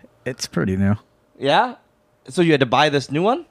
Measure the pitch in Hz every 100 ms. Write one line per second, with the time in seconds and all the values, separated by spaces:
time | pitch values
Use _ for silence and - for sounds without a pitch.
0 | - _ - 131 - - 120 95 98 104
1 | _ _ _ - 131 170 247 240 _ _
2 | _ _ - 156 170 147 131 123 151 143
3 | 131 143 190 294 330